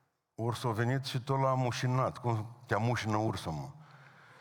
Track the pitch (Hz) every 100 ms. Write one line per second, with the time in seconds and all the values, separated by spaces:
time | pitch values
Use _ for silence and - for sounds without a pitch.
0 | _ _ _ - 117 113 120 107 120 135
1 | 135 127 117 135 135 131 127 113 127 127
2 | 123 - 120 113 104 - - 104 117 117
3 | 110 107 110 92 87 76 67 - - -
4 | - - - -